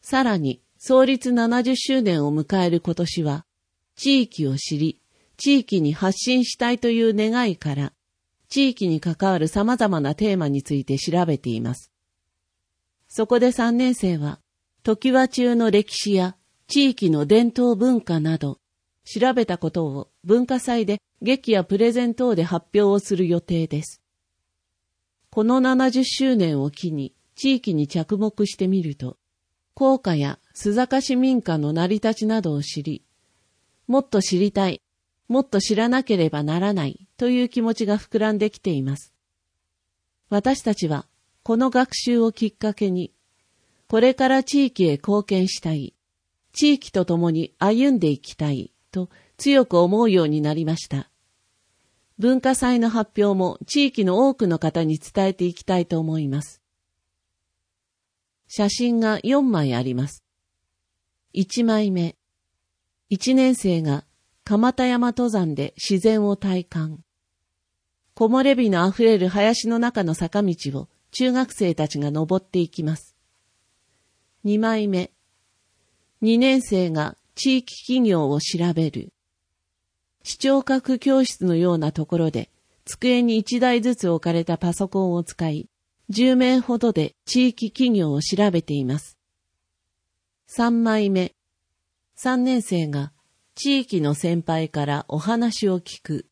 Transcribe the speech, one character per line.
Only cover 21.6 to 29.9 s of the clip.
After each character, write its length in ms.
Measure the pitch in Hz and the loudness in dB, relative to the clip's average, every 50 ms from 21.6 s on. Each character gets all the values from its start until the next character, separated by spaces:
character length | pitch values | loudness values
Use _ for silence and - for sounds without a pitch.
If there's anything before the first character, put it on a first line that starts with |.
| 175 | 2
プ 160 | - 196 196 | 0 0 2
レ 120 | 226 233 | 2 2
ゼ 140 | 226 247 247 | 2 0 -2
ン 80 | 233 233 | -2 -2
等 220 | - 254 247 220 | -2 0 0 0
で 80 | 170 160 | 0 0
発 240 | 170 180 165 _ _ - | -2 -2 -6 _ _ 0
表 80 | 202 208 | 2 4
を 160 | 202 202 202 | 4 2 2
す 180 | 202 - 208 | 0 -2 -2
る 100 | 175 190 | 0 0
予 140 | 165 170 170 | 0 0 -2
定 240 | - - 175 165 160 | -2 -4 -4 -4 -2
で 160 | 156 - 147 | -4 -4 -8
す。 220 | 160 - - _ _ _ _ _ _ _ _ _ _ _ _ _ _ _ _ _ _ _ _ _ _ _ _ _ _ _ | -8 -10 -18 _ _ _ _ _ _ _ _ _ _ _ _ _ _ _ _ _ _ _ _ _ _ _ _ _ _ _
こ 120 | - 220 214 | -4 0 2
の 180 | 226 247 262 | 2 2 4
七 280 | 254 262 262 254 262 262 | 4 4 4 4 2 2
十 140 | 226 254 262 | 2 0 0
周 320 | - - - 269 269 254 | 0 -2 0 0 2 2
年 260 | 220 185 165 151 139 | 2 2 2 0 0
を 80 | 135 147 | -2 -4
機 220 | 143 - - 175 | -4 -6 -8 -6
に、 240 | 160 147 135 - _ _ _ _ _ | -6 -6 -8 -10 _ _ _ _ _
地 220 | - - 269 269 | -2 0 0 0
域 180 | 247 - 214 175 | 2 0 -2 0
に 140 | 151 147 | 0 -2
着 320 | 143 - 175 160 - 214 196 | -2 -2 -4 -2 -2 -2 -2
目 260 | 214 214 - - 202 | -2 -4 -2 -2 -4
し 100 | 196 - | -4 -2
て 120 | - 190 | -4 -2
み 160 | 185 190 190 170 | 0 0 0 -2
る 100 | 156 143 | -4 -8
と、 240 | _ 131 127 - _ _ _ _ _ _ _ _ _ _ _ _ | _ -10 -12 -12 _ _ _ _ _ _ _ _ _ _ _ _
校 220 | - 269 269 | 0 2 2